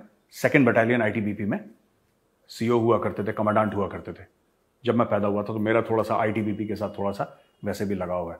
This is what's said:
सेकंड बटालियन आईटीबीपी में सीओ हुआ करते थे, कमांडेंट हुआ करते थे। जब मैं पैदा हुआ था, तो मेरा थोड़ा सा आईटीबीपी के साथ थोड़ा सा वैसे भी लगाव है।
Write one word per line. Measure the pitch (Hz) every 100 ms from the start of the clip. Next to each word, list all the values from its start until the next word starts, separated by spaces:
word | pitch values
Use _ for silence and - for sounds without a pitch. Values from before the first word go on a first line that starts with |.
| - _ _
सेकंड | - 127 151 120
बटालियन | 113 113 123
आईटीबीपी | 107 110 104 104
में | 104 196 - - _ _ _ _ _ _ -
सीओ | - 113 120
हुआ | 113 107
करते | 107 92
थे, | 101
कमांडेंट | 107 107 110 107
हुआ | 101 92
करते | 87 90
थे। | 85 98 _ _ _ _ _
जब | 120
मैं | 117 113
पैदा | 104 101
हुआ | 101
था, | 101
तो | 110
मेरा | 107 113
थोड़ा | 110 110
सा | 107 101
आईटीबीपी | 107 107 107 101 107
के |
साथ | 101 98 -
थोड़ा | 101
सा | 98 - - _ _
वैसे | 101 92
भी | 101
लगाव | 95 87 90
है। | 85